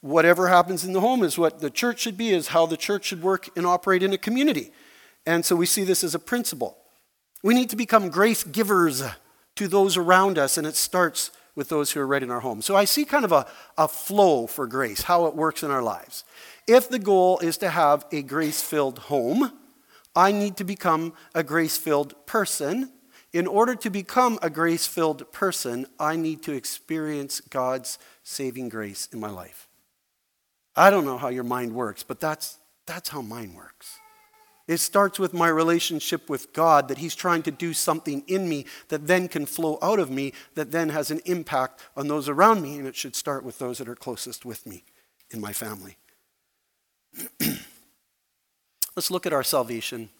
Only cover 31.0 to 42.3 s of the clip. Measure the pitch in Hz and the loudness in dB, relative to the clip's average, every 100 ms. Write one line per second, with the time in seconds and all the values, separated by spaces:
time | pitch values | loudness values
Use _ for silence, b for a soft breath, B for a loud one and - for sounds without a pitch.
31 | 143 127 139 127 123 123 120 113 117 104 | 0 -4 -6 -6 -4 -4 -6 -6 -8 -8
32 | - - 156 151 - - _ _ - 175 | -12 -6 -6 -6 -10 -14 _ _ -16 -12
33 | - 147 113 113 107 90 - _ - - | -10 -10 -10 -12 -14 -16 -20 _ -20 -20
34 | _ _ _ _ _ _ - 165 - 202 | _ _ _ _ _ _ -4 -2 2 4
35 | 202 185 185 175 170 160 165 170 - 160 | 2 2 -4 2 2 4 2 2 0 -4
36 | - 160 - 139 - - 165 147 139 131 | -4 -6 -4 -8 -8 0 4 4 4 -4
37 | 160 - 185 170 156 139 170 156 - 160 | -6 -4 0 0 -2 -6 -6 -4 -2 -2
38 | 160 139 143 190 185 151 131 B B 151 | -2 -8 -4 -4 -2 -4 -8 B B -8
39 | 151 180 180 160 143 - 160 151 165 214 | 2 2 2 -4 -6 -4 -4 -2 0 0
40 | 156 131 139 B B - 151 170 160 151 | 0 -2 -6 B B -8 -4 -2 -2 -2
41 | 147 156 180 180 156 143 131 - B - | -4 -6 -4 -4 -2 -2 -2 -6 B -8
42 | 139 151 139 | -4 -4 -4